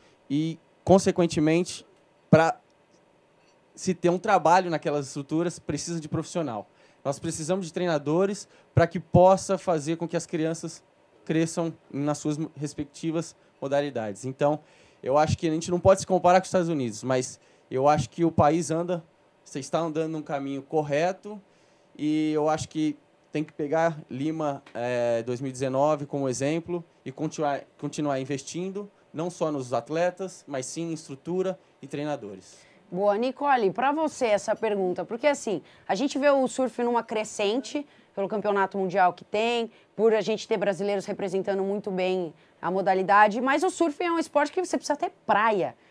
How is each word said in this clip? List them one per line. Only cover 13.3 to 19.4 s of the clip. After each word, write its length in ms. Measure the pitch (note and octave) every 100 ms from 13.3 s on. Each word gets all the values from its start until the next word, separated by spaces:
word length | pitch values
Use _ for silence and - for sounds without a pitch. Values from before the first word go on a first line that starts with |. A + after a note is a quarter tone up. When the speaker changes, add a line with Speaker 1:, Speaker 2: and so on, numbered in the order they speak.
| - _ -
Speaker 1:
modalidades. 640 | C#3 C#3+ D3 A#2+ G#2+ G2
Então, 360 | C3 B2+ D3 D3+ - _ - _
eu 160 | A#2 C#3+
acho 180 | D#3 -
que 120 | E3
a 20 |
gente 200 | D#3+ F3+
não 100 | F3
pode 200 | F#3+ F#3+
se 60 | -
comparar 340 | F#3 F3 F#3
com 40 |
os 40 | F#3
Estados 200 | F#3+ E3+
Unidos, 340 | D#3 A#2+ G2+
mas 380 | B2 C3 C3 - _ _ -
eu 200 | B2+ C#3
acho 200 | D3+ C3+
que 140 | -
o 60 | E3
país 400 | E3 D3+ D#3+ D3+
anda, 320 | D#3+ F3 F3 - _ _ _